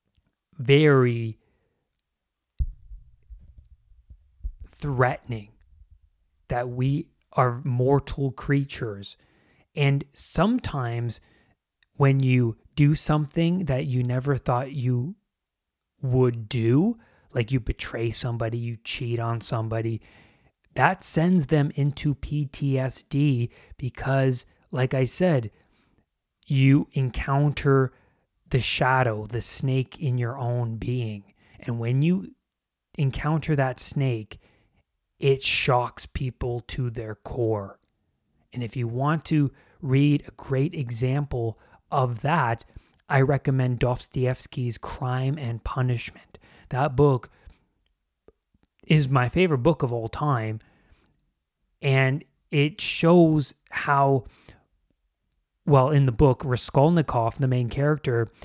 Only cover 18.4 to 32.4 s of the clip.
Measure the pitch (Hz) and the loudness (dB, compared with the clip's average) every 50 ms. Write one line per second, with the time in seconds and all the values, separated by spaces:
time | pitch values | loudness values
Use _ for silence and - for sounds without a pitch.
18.4 | 117 113 117 120 120 120 117 110 - - - - 127 117 120 117 117 117 117 113 | -4 -4 -4 -4 -6 -6 -8 -10 -10 -10 -8 -6 -4 -4 -4 -2 -2 -2 -4 -4
19.4 | - - - 113 113 113 113 113 113 113 113 104 - - - - - _ _ _ | -4 -4 -4 -4 -2 -2 -4 -2 -2 -2 -4 -6 -8 -14 -20 -20 -20 _ _ _
20.4 | _ _ _ _ _ _ - - 131 165 190 - - - - 160 160 180 185 180 | _ _ _ _ _ _ -2 2 2 2 2 0 -4 -2 0 2 4 4 4 2
21.4 | 139 - 160 151 143 151 - - 139 143 139 - - 151 135 - - - 147 151 | 2 2 2 2 2 0 0 -2 -2 -2 -2 -2 -2 -2 -2 -4 -6 -6 -6 -4
22.4 | 147 131 - - 147 139 135 131 131 131 - - - - - 139 147 147 131 120 | -6 -6 -6 -4 -2 -2 0 0 -2 -4 -6 -10 -10 -4 -2 0 2 2 2 0
23.4 | 117 117 - - - - - - - 123 - - - 135 135 135 135 135 127 123 | -2 -4 -6 -12 -20 -20 -14 -10 -10 -10 -8 -6 -4 -2 0 2 2 0 0 -2
24.4 | - _ _ _ _ - - 127 127 127 - 131 131 123 - - 180 180 156 127 | -6 _ _ _ _ -8 -4 -2 -2 0 0 0 0 -2 -2 0 0 2 2 0
25.4 | 113 101 _ _ _ _ _ _ _ _ _ _ _ _ _ _ _ _ _ _ | -2 -4 _ _ _ _ _ _ _ _ _ _ _ _ _ _ _ _ _ _
26.4 | _ - 147 131 135 135 135 151 - - - 147 131 127 - - - - 139 143 | _ -2 2 4 6 6 6 6 4 0 -4 -4 -4 -4 -4 -4 -4 0 0 2
27.4 | 147 147 143 - - 143 135 135 131 127 - _ _ _ _ _ _ _ _ _ | 2 0 0 0 2 4 4 4 2 0 -4 _ _ _ _ _ _ _ _ _
28.4 | _ - - 127 110 - - - 151 127 131 131 127 117 107 107 107 107 113 117 | _ -4 -2 -2 -2 -2 -2 0 2 2 4 4 2 2 0 -4 -6 -8 -8 -6
29.4 | - - - - - 135 131 131 127 - - - 175 131 123 123 120 117 127 139 | -6 -6 -6 -4 -2 -2 0 0 -2 -4 -6 -6 -4 -2 -2 -2 -2 -4 -4 -6
30.4 | 123 120 120 123 120 117 113 107 - 117 123 127 117 110 104 101 - _ _ _ | -4 -4 -2 -2 -2 -4 -6 -6 -6 -4 -4 -4 -4 -6 -8 -10 -14 _ _ _
31.4 | _ _ _ - - - 117 117 113 117 127 135 147 170 180 196 185 - - _ | _ _ _ -14 -8 -8 -6 -4 -2 0 0 2 2 2 2 0 -2 -8 -16 _